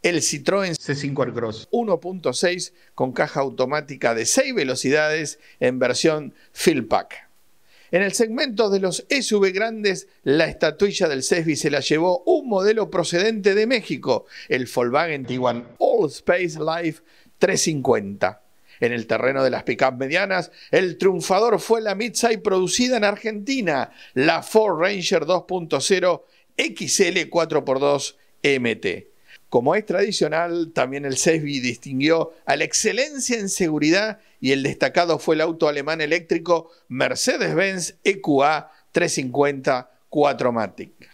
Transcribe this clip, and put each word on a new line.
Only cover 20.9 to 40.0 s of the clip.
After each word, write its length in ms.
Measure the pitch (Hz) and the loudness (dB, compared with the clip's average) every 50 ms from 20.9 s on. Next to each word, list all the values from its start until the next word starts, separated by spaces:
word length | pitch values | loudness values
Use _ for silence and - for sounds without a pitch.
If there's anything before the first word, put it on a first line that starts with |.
| 165 | -2
triunfador 640 | - 180 196 185 170 156 - 190 190 226 240 214 170 | 2 2 2 2 2 0 0 2 2 4 2 2 0
fue 200 | - - 226 226 | 2 0 0 0
la 140 | 220 208 190 | 0 -4 -4
midsize 460 | 190 233 233 - - - 233 233 202 | -2 -4 -4 -2 0 0 0 0 0
producida 580 | 175 208 190 185 185 170 - - 247 247 254 | 0 0 2 2 0 0 0 0 0 2 2
en 60 | 226 208 | 2 2
Argentina, 880 | 196 208 196 - 220 220 208 202 262 269 262 214 170 147 131 120 - - - - - _ | 0 0 -2 -6 -8 -8 -6 -4 -4 -2 -2 0 0 0 0 -2 -4 -10 -20 -20 -6 _
la 260 | 127 135 165 165 156 | 2 2 2 2 0
Ford 380 | 131 - - 220 220 208 170 151 | -4 4 4 4 4 4 2 0
Ranger 480 | 170 196 208 190 165 - 190 165 147 | 0 0 0 -2 -2 0 0 0 2
dos 160 | 156 185 175 - | 2 0 0 0
punto 360 | - 180 185 170 160 156 139 | -4 -8 -8 -4 -2 -2 -2
cero 460 | - - 190 185 180 180 170 139 - _ _ _ _ _ _ | 2 2 2 4 4 2 0 0 -6 _ _ _ _ _ _
X 440 | - 262 302 - - 196 127 - - | -4 -4 -4 -4 -8 -4 -2 2 2
L 280 | 190 170 180 180 160 - | 2 2 2 -2 -4 0
cuatro 340 | - 170 165 156 160 147 131 | 0 0 0 2 0 -2 0
por 160 | 139 131 135 | 0 0 2
dos 380 | 143 143 143 139 - - - _ _ _ _ _ | 2 2 2 0 -2 -8 -12 _ _ _ _ _
M 340 | - 143 139 131 120 120 110 | 2 2 2 2 2 -2 -2
T. 320 | 120 - 95 87 98 - - _ _ _ _ - - _ _ | -2 -2 -4 -4 -4 -10 -20 _ _ _ _ -20 -20 _ _
Como 260 | - 123 120 147 170 | 0 2 2 4 0
es 100 | 214 208 | 0 -2
tradicional, 840 | - - 190 202 220 196 - 175 147 151 160 170 175 170 170 165 160 - | -2 0 0 0 0 0 -2 -2 0 0 -2 -2 -2 -2 -4 -4 -4 -2
también 300 | - 127 127 135 139 143 | -2 -2 -2 -4 -8 -6
el 140 | 135 131 | -6 -4
Sesbi 420 | 127 - 175 160 160 147 147 143 135 | 0 2 2 2 2 -2 -4 -6 -4
distinguió 720 | 123 123 120 - - 143 131 131 139 156 165 165 156 - - - _ | -4 -4 -6 -6 -10 -6 -2 0 2 4 4 2 0 -4 -8 -12 _
a 100 | - 139 | -2 0
la 80 | 147 160 | 0 0
excelencia 720 | 151 - - - 214 185 233 277 311 294 269 233 - 240 | -2 -2 -2 -2 0 0 0 -4 -4 -4 -8 -4 -4 -4
en 120 | 226 202 190 | -4 -4 -6
seguridad 680 | - - 190 160 156 151 147 151 170 196 214 214 175 - _ _ _ _ | -2 -2 0 0 0 0 2 2 2 2 0 -2 -6 -10 _ _ _ _
y 140 | - 131 139 | 0 0 0
el 100 | 135 135 | 2 0
destacado 560 | 139 127 - 147 131 - 185 175 170 156 143 | -4 0 0 -2 2 2 2 2 2 0 -2
fue 160 | - - 160 | 0 0 0
el 60 | 156 | 0
auto 260 | 156 165 165 156 165 | 0 -2 0 0 0
alemán 320 | 151 147 143 135 147 160 160 | 0 0 -2 -4 -4 -4 -2
eléctrico 680 | 151 147 160 175 165 - 165 170 165 175 170 160 165 - - _ _ | 0 0 0 -2 0 -2 -2 -2 2 0 0 0 0 -10 -20 _ _
Mercedes-Benz 1080 | _ 123 131 135 135 127 - - - 359 302 202 165 156 160 190 196 190 180 160 - - _ | _ -4 -2 -2 -2 0 0 0 0 0 0 -2 0 0 0 0 0 -2 -4 -8 -8 -10 _
E 200 | _ 196 202 196 | _ -2 -2 0
Q 220 | - 175 143 135 139 | 0 2 4 4 4
A 280 | 147 156 147 147 - - _ _ _ _ | 4 2 0 -4 -10 -20 _ _ _ _
trescientos 400 | 165 175 156 - 160 139 127 123 | 0 0 0 -2 -4 -6 -4 0
cincuenta 580 | 139 143 143 143 135 127 156 135 123 127 _ _ _ | 2 2 2 0 -2 -2 -2 -2 -2 -4 _ _ _